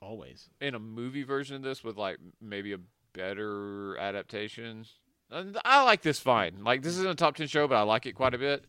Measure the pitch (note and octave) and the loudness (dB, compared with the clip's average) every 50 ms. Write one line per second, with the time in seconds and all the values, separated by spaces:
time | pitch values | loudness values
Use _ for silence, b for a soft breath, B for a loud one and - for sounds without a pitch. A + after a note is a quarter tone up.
0 | - G2 A2+ G#2 C#2+ C2 - - - _ _ - C#3+ C#3 B2+ A2+ G#2+ A2 A2 A#2 | -14 -12 -12 -12 -14 -16 -20 -20 -20 _ _ -8 -6 -6 -6 -6 -8 -10 -10 -8
1 | A#2+ B2+ C3 C#3+ C3+ B2+ C#3 C#3 C#3+ C3+ C#3 C3+ C3+ C3+ C3 - - A2+ G#2 G2+ | -8 -8 -6 -8 -6 -4 -4 -4 -4 -6 -8 -8 -6 -6 -8 -6 -8 -8 -6 -4
2 | G#2 F#2+ F2 - C#2 F2+ - _ A2+ G#2+ G#2 G2+ G2+ G#2 G2 F#2 F2+ - _ _ | -4 -4 -4 -6 -12 -20 -20 _ -14 -10 -8 -6 -6 -6 -6 -8 -10 -14 _ _
3 | _ _ - F#2+ F#2 F#2+ G2+ G2 G#2+ G#2+ G#2 G2+ G2+ G2+ G2+ G2+ G2+ G2 F#2+ - | _ _ -12 -8 -6 -6 -6 -6 -6 -6 -6 -6 -8 -8 -8 -8 -8 -8 -6 -6
4 | F#2 G2+ G2 G2+ F2+ - - G#2 G#2+ G#2 - - A#2 A#2 A2 A2 A2+ - _ _ | -6 -4 -4 -6 -8 -8 -8 -8 -8 -8 -10 -12 -12 -12 -14 -14 -16 -18 _ _
5 | _ _ _ _ _ _ A#2+ D#3+ F#3 G3 G3 A3+ - A#3+ C4 C#4 C4+ B3 G#3+ F#3 | _ _ _ _ _ _ -12 -10 -10 -8 -8 -4 2 6 6 8 8 8 6 6
6 | - D#3+ C#3 - - C3+ B2 A2 F#2+ E2 F2 F#2+ G2+ A#2 B2+ C3+ C3 E3 F3 F3+ | 4 0 0 2 4 4 4 6 4 2 -2 -2 2 2 2 2 2 -2 -2 -2
7 | F#3+ F#3+ E3+ C#3 E3+ D3+ C#3 - D#3 C#3 - D3+ D3 C3+ C3 A2 G#2 G#2 A2 A#2 | 0 -2 2 2 2 2 2 0 -4 0 2 2 4 6 6 4 6 6 4 2
8 | - C3 G2 G2+ C3 C3 B2 A#2+ C3+ C#3+ C#3+ C#3 - | 2 -2 -2 0 2 2 2 2 0 -2 -2 -2 -4